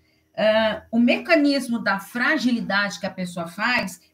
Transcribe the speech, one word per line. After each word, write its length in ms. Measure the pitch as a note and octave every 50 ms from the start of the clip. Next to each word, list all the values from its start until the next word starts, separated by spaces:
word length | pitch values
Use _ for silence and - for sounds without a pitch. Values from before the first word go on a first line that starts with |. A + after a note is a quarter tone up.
| _ _ _ _ _ _ _
Ah, 460 | - G3+ A3 G#3+ A3 A3 A3 G3+ - - -
o 80 | - A#3
mecanismo 800 | A#3+ B3 - - - F4+ E4+ D#4 C#4+ C#4+ C#4 C#4 B3 A#3+ A#3 A3
da 200 | F#3+ G#3 F#3+ F#3+
fragilidade 1000 | - - - A#3+ B3 - D#4+ D4 G#3+ B3+ A#3 A3 F#3 E3+ G3 G3+ G3+ G3 - -
que 60 | -
a 40 | F#3+
pessoa 360 | - F#3 F3+ F3 - F3+ E3+
faz, 540 | F3 - G#3 G#3+ A#3+ B3 A3+ G3 F#3 - - _ _